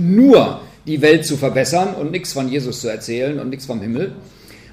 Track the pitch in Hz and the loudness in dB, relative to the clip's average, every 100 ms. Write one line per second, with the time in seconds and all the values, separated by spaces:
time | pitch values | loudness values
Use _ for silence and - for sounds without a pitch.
0 | 175 208 269 196 - - - - 151 151 | 2 6 8 8 4 -4 -16 -18 -6 0
1 | 151 160 160 139 135 120 127 170 196 147 | 4 4 2 -2 -2 0 0 0 -2 -4
2 | 147 180 - 135 131 139 123 110 117 110 | -6 -8 -8 -6 -4 -4 -6 -8 -8 -8
3 | 117 117 135 143 123 135 - 117 104 123 | -8 -6 -4 -6 -8 -10 -10 -8 -6 -6
4 | 190 - - _ - - - | -6 -10 -20 _ -20 -20 -20